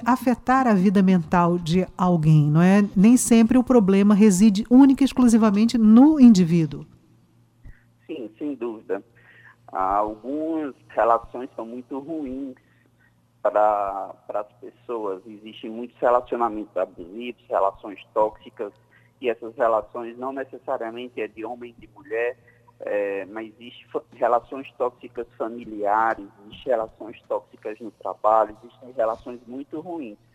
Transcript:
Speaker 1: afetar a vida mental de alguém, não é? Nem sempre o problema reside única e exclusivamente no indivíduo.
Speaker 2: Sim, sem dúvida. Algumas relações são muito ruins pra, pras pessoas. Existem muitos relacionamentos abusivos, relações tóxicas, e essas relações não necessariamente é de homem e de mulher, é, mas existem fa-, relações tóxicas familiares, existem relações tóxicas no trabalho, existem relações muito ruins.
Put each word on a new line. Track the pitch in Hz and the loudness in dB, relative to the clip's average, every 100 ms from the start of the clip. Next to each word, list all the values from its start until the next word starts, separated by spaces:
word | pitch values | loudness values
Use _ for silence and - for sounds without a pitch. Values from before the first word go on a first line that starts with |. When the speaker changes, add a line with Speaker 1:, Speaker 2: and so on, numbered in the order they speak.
Speaker 1:
afetar | 233 254 262 233 - 262 254 | 0 -2 0 -2 0 0 2
a | |
vida | 202 196 196 | 2 2 2
mental | 190 185 156 180 170 175 | 4 2 2 0 2 0
de | 160 180 180 - | -2 -2 -2 -2
alguém, | 180 175 151 156 147 | 0 2 4 4 4
não | 156 | 4
é? | 185 202 202 190 | 4 4 2 4
Nem | 214 247 | 4 4
sempre | - 226 226 254 | 4 4 4 2
o | |
problema | 240 247 190 196 208 196 | 4 4 4 4 4 6
reside | 214 180 220 190 - | 6 6 4 2 4
única | 247 277 262 | 6 6 4
e | 269 | 0
exclusivamente | - 247 220 220 202 233 233 | 2 4 4 4 2 0 2
no | 214 226 294 311 | 6 8 8 8
indivíduo. | 240 185 160 170 151 143 156 _ _ _ _ _ _ _ - - _ _ | 8 8 4 2 -2 -6 -18 _ _ _ _ _ _ _ -20 -20 _ _
Speaker 2:
Sim, | - 156 107 - | -14 -12 -14 -12
sem | 147 127 | -10 -8
dúvida. | 120 110 - 98 - _ _ _ - _ _ | -10 -10 -8 -10 -10 _ _ _ -20 _ _
Algumas | - 95 101 107 107 120 151 160 160 143 - _ | -6 -2 -2 -4 -6 -10 -8 -6 -6 -8 -12 _
relações | - 110 113 - 123 127 | 0 2 0 -2 -14 -14
são | - | -14
muito | 113 123 123 139 | -14 -14 -12 -12
ruins | 143 160 135 131 139 131 _ _ _ _ _ _ _ _ | -10 -10 -10 -10 -12 -16 _ _ _ _ _ _ _ _
pra, | 104 104 107 104 98 98 95 - - | -4 0 0 -2 -4 -8 -12 -16 -12
pras | 104 - _ | -12 -12 _
pessoas. | - - - 117 104 92 113 | -20 -18 -12 -10 -8 -10 -14
Existem | 104 110 107 113 | -20 -20 -16 -14
muitos | 113 123 - | -14 -14 -6
relacionamentos | 127 123 - 120 117 107 - | 0 0 -2 -6 -4 -6 -10
abusivos, | 90 95 - 87 107 123 - - | -8 -8 -10 -18 -16 -16 -16 -6
relações | 101 98 - 107 92 - | -2 -2 -4 -14 -18 -8
tóxicas, | 110 107 - - - 104 - _ _ _ _ | -2 -2 -4 -18 -14 -14 -16 _ _ _ _
e | 123 | -8
essas | 113 113 123 | -8 -10 -4
relações | 117 107 104 127 117 120 | -2 -2 -4 -12 -14 -12
não | 131 | -12
necessariamente | 135 131 127 - 127 113 117 123 - | -10 -12 -14 -10 -10 -10 -12 -14 -12
é | 107 | -12
de | 110 | -12
homem | 110 120 120 117 | -14 -14 -20 -20
e | |
de | - | -20
mulher, | _ 98 113 120 - _ _ _ - | _ -10 -6 -6 -8 _ _ _ -16
é, | - 104 101 98 92 | -8 -6 -6 -8 -12
mas | 110 110 113 | -16 -18 -20
existem | 120 - _ | -20 -20 _
fa-, | 151 - | -12 -12
relações | 117 117 120 - 139 135 - | -6 -2 -2 -4 -16 -14 -8
tóxicas | 123 - 120 120 117 - | -8 -8 -16 -14 -14 -10
familiares, | 113 120 113 107 101 110 113 107 101 _ - | -12 -12 -14 -8 -4 -2 -2 -4 -12 _ -20
existem | - 135 | -12 -6
relações | 113 110 - 110 - - | -4 -6 -12 -20 -16 -10
tóxicas | 107 - - 110 107 | -10 -10 -18 -16 -14
no | 110 | -16
trabalho, | - 98 90 107 110 107 110 | -14 -14 -4 0 2 0 -6
existem | 120 _ 123 | -20 _ -14
relações | 127 110 113 127 120 117 | -6 -6 -6 -12 -18 -16
muito | 131 143 156 | -16 -14 -14
ruins. | 180 170 117 104 _ | -12 -14 -14 -18 _